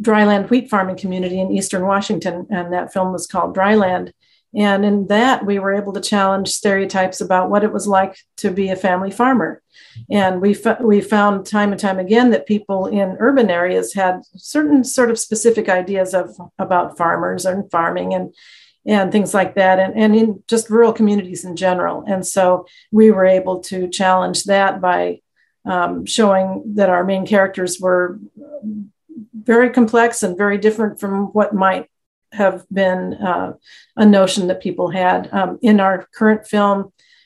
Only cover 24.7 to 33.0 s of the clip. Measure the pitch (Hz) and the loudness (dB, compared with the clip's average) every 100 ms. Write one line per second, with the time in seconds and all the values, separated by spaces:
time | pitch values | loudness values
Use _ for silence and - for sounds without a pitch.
24.7 | 190 180 175 175 175 _ _ _ _ 190 | 0 0 0 -2 -6 _ _ _ _ -6
25.7 | 180 175 254 202 - 208 190 190 190 220 | -2 -2 -4 -4 2 2 2 0 -6 -6
26.7 | 208 190 180 190 190 185 208 190 190 180 | 0 2 2 0 -2 2 2 2 -2 -6
27.7 | - 185 180 180 - - - 285 294 214 | -4 0 0 -2 -6 -18 -20 -18 -12 -12
28.7 | 214 196 _ _ 320 214 220 226 233 247 | -12 -14 _ _ -20 -18 -8 2 4 4
29.7 | 247 220 233 233 - 190 180 202 202 214 | 2 2 4 2 0 -4 -2 -2 0 0
30.7 | 220 214 - 202 196 196 208 202 202 190 | 0 -4 -4 -6 -4 -2 0 0 2 0
31.7 | 185 - _ _ _ _ 214 190 185 - | 0 -8 _ _ _ _ -2 0 0 -6
32.7 | 196 185 185 | 0 0 0